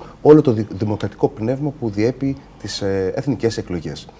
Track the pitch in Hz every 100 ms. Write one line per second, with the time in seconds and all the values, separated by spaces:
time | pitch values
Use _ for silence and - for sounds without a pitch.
0 | - - 139 151 135 110 107 95 107 101
1 | 101 - 139 - 110 135 147 - 117 101
2 | 113 131 139 135 - - 104 - 101 98
3 | 92 - 135 113 113 104 - 90 78 71
4 | - -